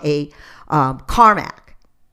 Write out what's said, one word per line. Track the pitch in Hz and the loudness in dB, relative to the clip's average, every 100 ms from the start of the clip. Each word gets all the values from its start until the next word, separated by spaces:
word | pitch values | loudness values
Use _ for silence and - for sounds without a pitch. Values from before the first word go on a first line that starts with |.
a, | 151 147 147 - - - - | -4 -4 -4 -12 -20 -20 -4
um, | 151 131 131 - | 0 0 -4 -6
Carmack, | - 220 196 - - _ - _ _ _ | 2 4 4 -4 -16 _ -20 _ _ _